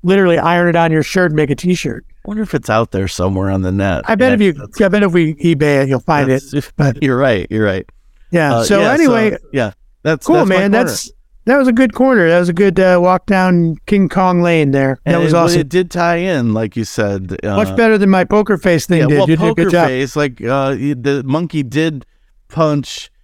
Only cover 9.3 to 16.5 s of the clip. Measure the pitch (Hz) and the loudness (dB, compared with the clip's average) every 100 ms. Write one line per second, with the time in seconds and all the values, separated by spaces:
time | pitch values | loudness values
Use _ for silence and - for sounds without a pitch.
9.3 | - - 139 110 - _ _ 151 160 - | -4 -6 -4 -4 -6 _ _ -4 -4 0
10.3 | 349 220 185 196 214 233 104 - - _ | 2 2 2 2 0 0 -4 -10 -20 _
11.3 | - - 277 254 233 254 - 262 247 165 | -10 0 2 2 2 0 2 2 4 4
12.3 | 175 175 170 202 185 185 180 175 170 - | 2 0 2 2 2 2 4 2 0 0
13.3 | 190 185 175 165 156 - 208 185 - 185 | 0 2 2 0 -4 -2 0 2 0 0
14.3 | 180 175 165 147 139 135 131 - 170 170 | 2 2 2 2 0 0 -2 -2 0 2
15.3 | 165 170 175 143 175 180 175 170 170 185 | 2 2 0 0 -2 -2 -2 -2 -2 -2
16.3 | 160 117 | -2 -2